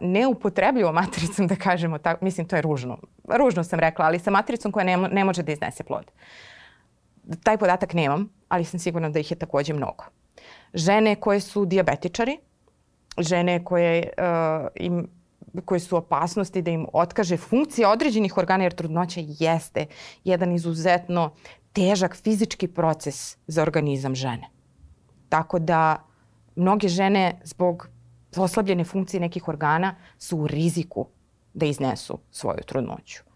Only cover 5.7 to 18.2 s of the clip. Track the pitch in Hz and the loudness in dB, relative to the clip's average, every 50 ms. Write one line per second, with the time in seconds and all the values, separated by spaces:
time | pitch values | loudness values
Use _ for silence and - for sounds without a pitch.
5.7 | - - - - - 208 - - _ _ - - - - - - - - - - | -8 -10 -8 -6 -6 -8 -8 -10 _ _ -20 -20 -20 -20 -20 -20 -20 -20 -20 -20
6.7 | _ _ _ _ _ _ _ _ _ _ _ - 160 165 - 233 214 208 208 180 | _ _ _ _ _ _ _ _ _ _ _ -14 -14 -2 0 2 2 4 4 2
7.7 | 180 185 208 175 - 170 156 139 139 165 202 214 - _ _ - - 180 170 165 | 2 2 0 -2 0 0 2 2 0 0 -2 -4 -8 _ _ -4 -2 -2 -2 -4
8.7 | - 175 - 180 165 170 165 156 151 156 151 - 165 165 - - - 143 143 147 | -6 -6 -4 -4 -4 -2 -2 -2 -2 -2 -2 -4 -6 -8 -6 -2 -2 -2 0 0
9.7 | 156 147 - - - - - - - _ _ _ _ - - - - - - _ | -2 -4 -4 -6 -8 -10 -16 -20 -20 _ _ _ _ -20 -20 -20 -20 -20 -20 _
10.7 | - 175 160 180 202 214 220 220 208 208 - 220 202 202 196 - - 208 202 175 | -6 -2 2 4 4 6 6 4 4 2 2 2 2 2 0 -2 -2 -2 0 2
11.7 | 180 190 180 151 131 147 - 175 - - 233 240 285 330 - _ _ _ _ _ | 2 2 2 2 0 -2 -4 -6 -4 -2 -2 -2 -4 -6 -10 _ _ _ _ _
12.7 | _ _ _ _ _ _ _ _ - - 175 160 180 175 175 175 175 170 175 - | _ _ _ _ _ _ _ _ -6 -4 -2 0 2 2 2 2 2 0 0 0
13.7 | 180 175 175 170 170 170 170 - - - 180 175 170 165 165 160 156 160 - - | 2 2 4 4 4 2 0 -2 -2 -2 0 0 0 2 0 0 0 -2 -4 -6
14.7 | - - - 175 175 175 170 175 - _ _ _ _ _ - - - 180 185 - | -6 -6 -4 -2 -2 -2 -4 -6 -12 _ _ _ _ _ -20 -14 -14 -10 -4 -2
15.7 | 196 175 175 - 185 170 170 - 165 139 160 175 - 220 196 180 - 190 170 170 | -2 -2 0 -2 -2 -2 -2 0 -2 0 0 -2 -2 -4 -4 -2 -4 -4 -2 -2
16.7 | 170 160 160 - - 151 170 175 - - 208 170 180 170 - - - 247 302 294 | -2 -4 -4 -2 0 0 0 2 0 -2 -2 0 -2 -4 -2 0 0 0 0 0
17.7 | - - 233 196 214 233 247 302 226 220 | 0 2 4 4 4 4 2 0 2 0